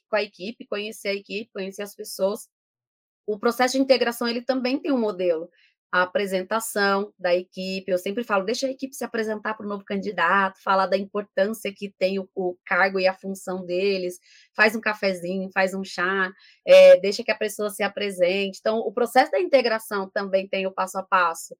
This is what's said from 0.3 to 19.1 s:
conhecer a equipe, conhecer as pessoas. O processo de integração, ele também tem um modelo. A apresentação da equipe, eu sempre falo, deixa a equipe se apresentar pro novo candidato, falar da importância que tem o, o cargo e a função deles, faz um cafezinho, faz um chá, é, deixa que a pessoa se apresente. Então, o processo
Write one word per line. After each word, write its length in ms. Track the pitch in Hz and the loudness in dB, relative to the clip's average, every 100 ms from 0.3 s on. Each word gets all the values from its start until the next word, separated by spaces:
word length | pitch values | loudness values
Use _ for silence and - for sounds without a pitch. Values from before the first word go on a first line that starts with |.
| - 196 - - | -8 -12 -12 -10
conhecer 420 | 208 214 - 202 | -8 -8 -8 -6
a 60 | |
equipe, 360 | 202 196 196 226 | -6 -6 -10 -10
conhecer 300 | 208 190 196 | -10 -10 -10
as 120 | 202 | -12
pessoas. 540 | - 214 - 196 214 - _ _ _ _ _ _ _ - | -12 -12 -2 -2 -2 -12 _ _ _ _ _ _ _ -8
O 120 | 208 | -2
processo 380 | 240 240 254 262 | -2 0 0 2
de 60 | |
integração, 460 | 269 247 240 233 233 | 2 2 2 -2 -4
ele 140 | 233 | -4
também 360 | 240 262 247 269 | -4 -2 -2 -2
tem 140 | 302 | -2
um 60 | 254 | 0
modelo. 500 | 214 185 180 160 175 _ _ _ - | 0 0 0 0 -4 _ _ _ -4
A 100 | 180 | 0
apresentação 1120 | 185 208 196 190 190 226 - 208 196 196 208 - | 0 -2 -2 -2 -2 -4 -4 0 2 0 -2 -4
da 160 | 180 | 0
equipe, 600 | 180 185 185 190 190 190 | 0 -2 -10 -8 -6 -4
eu 60 | 180 | -4
sempre 260 | 202 208 | -2 -6
falo, 200 | 233 202 | -2 -2
deixa 220 | 190 240 262 | -2 -4 -4
a 40 | |
equipe 260 | 269 269 - | -6 -10 -10
se 80 | |
apresentar 500 | 233 233 220 214 214 | -8 -6 -4 -6 -8
pro 140 | 220 202 | -8 -8
novo 160 | 202 | -10
candidato, 760 | - 202 196 180 170 196 190 - | -6 -6 -6 -2 2 2 0 -2
falar 280 | 202 190 190 | 0 0 2
da 80 | 196 | 0
importância 760 | 202 208 202 - 196 220 208 | -2 -8 -6 0 0 -2 -8
que 220 | 202 202 - | -8 -12 -2
tem 220 | 185 196 | -2 -2
o, 100 | 190 | -6
o 220 | - 180 180 - | -6 -6 -6 -4
cargo 320 | 185 196 190 | 0 2 2
e 80 | 185 | 0
a 80 | |
função 500 | 185 190 190 - 185 | -2 -8 -10 -8 -8
deles, 540 | 175 180 202 190 180 180 _ - _ - | -4 -2 -2 -2 -4 -10 _ -20 _ 2
faz 180 | 214 | 2
um 60 | 220 | 2
cafezinho, 680 | 214 214 196 180 170 190 190 | -4 -2 -2 -2 -6 -6 -4
faz 180 | 190 190 | -2 -2
um 120 | 190 | -2
chá, 480 | 190 - 180 196 185 - - _ - | -8 -4 -2 -2 -2 -6 -20 _ 8
é, 300 | 185 185 180 | 12 12 10
deixa 240 | 190 214 | 6 -2
que 80 | 233 | -2
a 80 | 214 | -2
pessoa 320 | 214 208 208 | -2 -4 -6
se 140 | 208 | -2
apresente. 760 | 202 - 202 180 175 196 196 - | -4 -2 -4 0 2 2 -2 -4
Então, 220 | 220 220 | -2 -2
o 120 | 233 | -2
processo 380 | 220 233 | -2 2